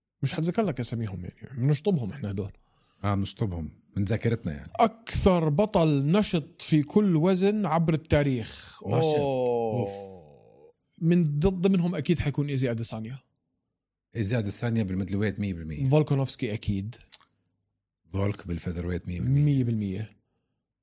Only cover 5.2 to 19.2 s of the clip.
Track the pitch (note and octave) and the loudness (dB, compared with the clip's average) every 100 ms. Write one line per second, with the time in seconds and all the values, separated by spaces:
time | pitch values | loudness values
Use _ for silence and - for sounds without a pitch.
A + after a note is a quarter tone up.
5.2 | G3+ F3+ D#3+ D3 G#3 F#3+ D#3+ C#3+ C#3 G3+ | 4 4 4 2 2 4 4 4 4 2
6.2 | G3+ E3+ C#3 - - D#3 D3 G#3 G#3 D#3+ | 2 -2 -4 -10 2 2 4 4 4 4
7.2 | F3 F#3 G3 G#3+ F#3 D#3+ D#3+ - - D3+ | 4 4 2 2 0 2 2 0 2 2
8.2 | C#3+ B2+ G#2+ - - - - D#3+ D#3+ D3+ | 4 0 -4 -10 -14 -12 0 2 4 2
9.2 | C#3 C3 B2 A#2+ A2+ G#2+ G2+ G2 G2 F#2 | 0 0 0 0 0 -2 -2 -6 -14 -18
10.2 | D2+ C2+ A1 B1 D2+ _ _ _ E3 F3 | -20 -20 -20 -20 -20 _ _ _ 2 4
11.2 | D#3 D3 F#3+ F#3 F#3+ F#3+ F3+ F3+ C#3+ E3 | 4 2 0 2 2 4 2 -2 0 0
12.2 | D3 C3+ C#3+ C3+ B2+ A2+ A2+ A2+ A2 C3 | 0 -2 -2 0 -2 -2 -4 -8 -10 -12
13.2 | _ _ _ _ _ _ _ _ _ A2+ | _ _ _ _ _ _ _ _ _ -4
14.2 | G2 B2 G2+ - A#2+ A2+ G2 F#2 F#2+ G2 | 0 0 -2 -4 -2 0 0 -2 -2 0
15.2 | G#2 G2 G#2 E2 D#2+ D#2 C3+ D3+ D3 C#3 | -2 -2 -4 -4 -8 -2 2 4 4 0
16.2 | C3 - A#2+ G#2 - G2 G#2 - _ - | -2 -4 -6 -4 -2 -2 -4 -10 _ -20
17.2 | _ _ _ _ _ _ _ _ E2 F#2+ | _ _ _ _ _ _ _ _ _ -4
18.2 | G2+ G#2 - E2+ F2+ E2+ F2 F2 - F2 | -2 -4 -8 -6 -6 -6 -4 -6 -6 -4